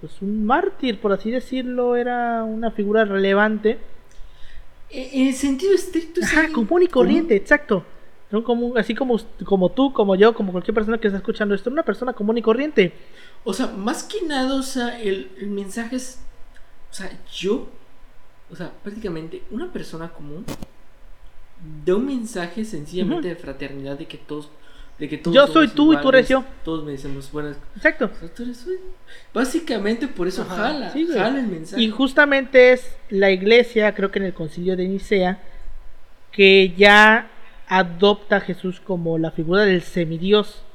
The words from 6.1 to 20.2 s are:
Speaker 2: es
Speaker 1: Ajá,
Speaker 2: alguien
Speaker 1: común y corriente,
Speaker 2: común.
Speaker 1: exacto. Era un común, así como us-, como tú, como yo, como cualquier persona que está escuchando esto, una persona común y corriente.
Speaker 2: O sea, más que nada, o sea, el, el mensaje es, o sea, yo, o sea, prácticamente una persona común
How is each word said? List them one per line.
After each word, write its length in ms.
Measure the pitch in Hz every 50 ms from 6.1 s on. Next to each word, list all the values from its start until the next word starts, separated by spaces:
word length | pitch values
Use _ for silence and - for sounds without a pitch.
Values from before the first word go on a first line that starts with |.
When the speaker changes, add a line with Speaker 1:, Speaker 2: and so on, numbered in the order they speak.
| - 359
Speaker 2:
es 60 | 320 302
Speaker 1:
Ajá, 120 | - 311
Speaker 2:
alguien 140 | 320 320 311
Speaker 1:
común 280 | 247 220 202 330 359 359
y 40 | 349
corriente, 460 | - 262 240 185 214 339 320 320 220
Speaker 2:
común. 80 | 196 202
Speaker 1:
exacto. 420 | - 294 294 - - 214 180 - - - - - - - - - -
Era 80 | - 214
un 60 | 233
común, 340 | 247 240 233 240 240 254 233
así 160 | 202 - 233
como 200 | - 277 254 240
us-, 120 | 202 - - - - 190
como 240 | - 196 190 185 175
tú, 220 | - - 269 277 262
como 220 | - 214 202 190
yo, 180 | 185 202 233 226
como 180 | - 214 190 180
cualquier 220 | 180 175 - 214
persona 220 | 226 214 214 226 226
que 100 | - 208
está 100 | 196 196
escuchando 360 | 190 - 220 - 214 202 202
esto, 140 | 196 - 247
una 140 | 262 311 330
persona 320 | - 196 202 254 262 240
común 240 | - 202 208 226 240
y 40 | 226
corriente. 520 | 226 220 240 285 311 302 - 190 170 - - - - - - - - - - -
Speaker 2:
O 80 | 226 190
sea, 140 | - 254
más 380 | 208 214 196 196 226 302 - -
que 180 | - - 415 370
nada, 280 | 311 294 269 262 262 269
o 80 | 269 262
sea, 360 | 262 - 262 240 240 233 240 226
el, 260 | 196 196 196 - - - -
el 100 | 208 202
mensaje 480 | 202 202 196 190 185 233 233 226 262
es, 220 | 254 247 - - - - - - - - - - - - - - - - -
o 40 | -
sea, 160 | - 95 92 - - - -
yo, 380 | - - 156 190 220 277 - - - - - - - - - - - - - - - - - -
o 60 | 175
sea, 140 | 165 175 151 - - -
prácticamente 600 | 202 208 226 220 196 170 160 160 165 - - - -
una 200 | 226 226 339 359
persona 380 | - 190 156 - - 160 165 170
común 360 | - -